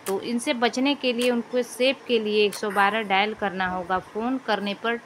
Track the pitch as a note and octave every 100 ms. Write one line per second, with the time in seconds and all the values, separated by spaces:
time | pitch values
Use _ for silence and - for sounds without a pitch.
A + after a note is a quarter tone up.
0 | - G3 A#3 A#3 D4+ A#3+ A#3+ B3+ C#4 C#4
1 | B3+ A#3+ B3 A#3+ A3+ B3 A#3+ - C4 C4+
2 | - A3+ G#3+ G#3 G3+ - G#3 G3 G3+ A3
3 | G3+ F#3+ G#3+ G#3+ G3+ F#3+ F#3 F#3 F3+ F#3
4 | - G#3 A#3+ C4 A3+ G3+ G3+ G3 A3+ A#3